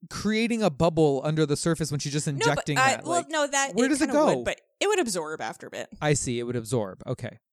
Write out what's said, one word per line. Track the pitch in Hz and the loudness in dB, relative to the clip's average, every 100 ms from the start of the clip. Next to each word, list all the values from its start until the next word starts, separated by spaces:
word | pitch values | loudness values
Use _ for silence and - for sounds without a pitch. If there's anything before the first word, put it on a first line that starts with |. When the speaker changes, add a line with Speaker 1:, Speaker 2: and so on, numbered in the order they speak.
| - | -14
Speaker 1:
creating | - 202 214 226 233 | -6 0 2 2 2
a | 208 | 0
bubble | 135 165 165 156 139 | 2 2 4 4 4
under | 143 156 156 | 0 2 2
the | 143 | 2
surface | - 160 156 | 0 0 -2
when | 143 | -4
she's | 147 | -2
just | 143 156 | -4 -2
Speaker 2:
No, | |
but, | 139 - | 0 2
Speaker 1:
injecting | 139 - 147 | 0 0 2
Speaker 2:
uh, | 262 | 2
Speaker 1:
that? | 262 | 2
Speaker 2:
well, | 294 339 | 0 -2
Speaker 1:
Like, | 311 | 0
Speaker 2:
no, | 311 285 | -2 0
that | 277 277 180 | 0 0 2
Speaker 1:
where | 262 | 2
Speaker 2:
it | |
Speaker 1:
does | 294 | 2
it | 277 | 2
Speaker 2:
kinda | 285 | 4
Speaker 1:
go? | 302 139 | 4 2
Speaker 2:
would, | 120 | -2
but | 165 _ - | -6 _ -4
it | 392 | 0
would | 403 | 0
absorb | 254 185 151 156 | 0 -2 -6 -6
after | 113 - 120 | -8 -8 -12
a | |
bit. | 95 - - | -10 -10 -4
Speaker 1:
I | 151 | 0
see. | 143 - 120 | 0 0 -4
It | |
would | 120 120 | -2 -4
absorb. | 113 127 101 92 - | -2 -2 -2 -8 -8
Okay. | 131 120 117 _ | -8 -8 -14 _